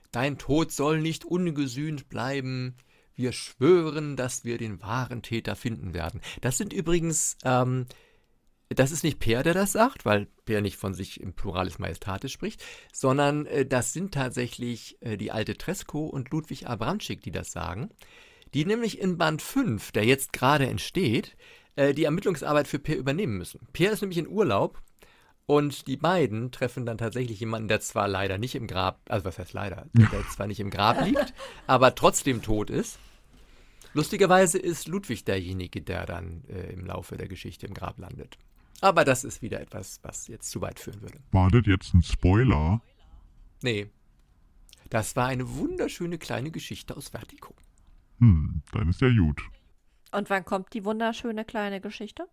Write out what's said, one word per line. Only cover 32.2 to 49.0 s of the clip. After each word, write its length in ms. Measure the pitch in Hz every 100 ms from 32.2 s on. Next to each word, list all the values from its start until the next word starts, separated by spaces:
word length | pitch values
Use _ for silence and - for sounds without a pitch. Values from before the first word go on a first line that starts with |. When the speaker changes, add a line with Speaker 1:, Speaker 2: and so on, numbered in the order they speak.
| 147 117
Speaker 1:
tot 280 | - 107 104
ist. 300 | 139 226 - - - - - - - - - -
Lustigerweise 680 | 143 156 202 190 185 190 190
ist 280 | 175 170 -
Ludwig 360 | 190 - 110 -
derjenige, 560 | 95 90 95 90 101
der 240 | 85 87 90
dann, 380 | 87 87 85 -
äh, 220 | 92 90
im 120 | 92 90
Laufe 300 | 92 92 -
der 100 | -
Geschichte 380 | 90 - - 98
im 60 |
Grab 240 | - 92 -
landet. 380 | 90 - - - _ _ _ -
Aber 240 | 196 170
das 200 | 143 127
ist 180 | 117 -
wieder 180 | 110 104
etwas, 400 | - 104 98 -
was 240 | - - -
jetzt 240 | 110 -
zu 100 | 104
weit 180 | 92 -
führen 220 | - 101
würde. 180 | 107 - -
Speaker 2:
War 180 | 95 92
das 140 | 120 104
jetzt 280 | 95 - 92
ein 80 |
Spoiler? 800 | - - 87 101 131 76 78 110 - _ - - - - - -
Speaker 1:
Nee. 260 | 127 104 101 _ _ _ _ _ _ _ - - -
Das 260 | 113 107 -
war 100 | 123
eine 280 | 127 123 127
wunderschöne 600 | 285 359 - - 175 170
kleine 320 | - 113 143
Geschichte 440 | 165 - - - -
aus 140 | -
Vertigo. 460 | - - 294 - - - _ _ - _ -
Speaker 2:
Hm, 420 | 120 82 69 76 -
dann 180 | - 80
ist 120 | 92